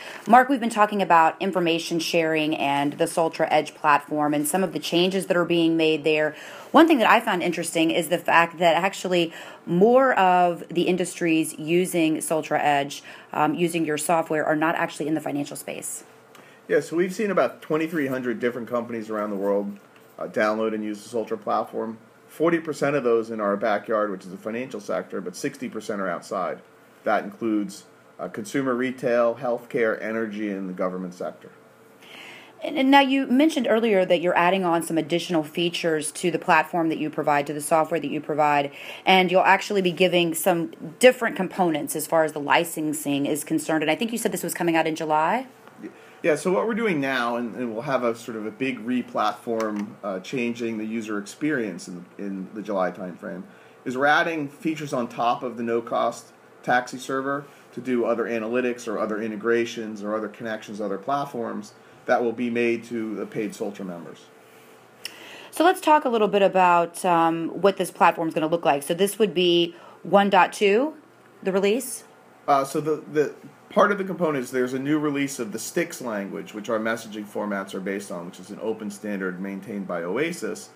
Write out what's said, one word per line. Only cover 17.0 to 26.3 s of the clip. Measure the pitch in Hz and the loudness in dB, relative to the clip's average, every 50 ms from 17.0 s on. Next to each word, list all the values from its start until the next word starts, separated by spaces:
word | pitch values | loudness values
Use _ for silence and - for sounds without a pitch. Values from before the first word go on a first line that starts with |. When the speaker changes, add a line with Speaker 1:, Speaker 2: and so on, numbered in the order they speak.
| 180 196 185 | 0 0 -2
Speaker 2:
seen | - 226 202 | -2 -2 0
about | 185 175 139 117 - - | 2 2 0 0 -2 -6
twenty-three | - - 156 156 160 160 180 165 143 131 | -6 -2 -2 0 0 -2 -2 -2 -2 -2
hundred | 135 131 127 123 117 104 | -2 -2 -2 -4 -2 -2
different | 120 120 117 127 117 104 | -2 -2 -2 -4 -6 -4
companies | 120 120 117 113 117 113 107 107 | -4 -4 -4 -4 -6 -8 -6 -6
around | 110 107 104 107 | -4 -4 -4 -4
the | 104 | -4
world, | 95 98 101 101 101 101 101 101 - - - - - - - _ - | -2 0 0 0 0 0 -4 -6 -12 -16 -20 -20 -20 -20 -18 _ -10
uh, | - 87 | -10 -4
download | - 123 107 107 110 110 110 110 107 | -2 0 2 2 2 0 -2 -2 -2
and | 107 107 | -4 -4
use | 107 104 104 - | -6 -8 -8 -10
the | - | -8
Sultra | - 120 107 - 113 107 | -6 -6 -4 -4 -6 -6
platform. | - 117 113 107 113 - - 113 113 113 113 110 - - - _ - - | -4 -2 -2 -2 -2 -4 -6 -8 -6 -8 -10 -12 -18 -20 -20 _ -20 -16
Forty | - - 151 170 170 165 | -4 0 2 2 2 0
percent | - 160 147 - 147 139 147 | -2 -4 -4 -2 0 0 0
of | 147 123 | 2 2
those | 123 117 117 110 110 | 2 2 2 2 -2
in | 117 110 | -4 -2
our | 104 101 101 | 0 0 0
backyard, | 101 117 113 101 104 - - 113 107 104 104 | 0 0 0 0 -2 -2 -2 0 0 0 -2
which | 98 92 | -4 -6
is | - 92 | -10 -14
the | 90 98 | -14 -12
financial | - 110 110 117 131 - - 104 | -10 -8 -8 -6 -8 -8 -10 -10
sector, | 101 - 104 90 92 - - 101 | -8 -6 -6 -6 -6 -6 -8 -8
but | 92 - 92 | -8 -8 -8
sixty | - - 143 139 - 131 113 | -8 -8 -8 -8 -8 -10 -10
percent | 101 110 107 - 113 101 | -10 -10 -8 -8 -6 -4
are | 95 92 | -4 -4
outside. | 85 80 - - | -4 -6 -6 -6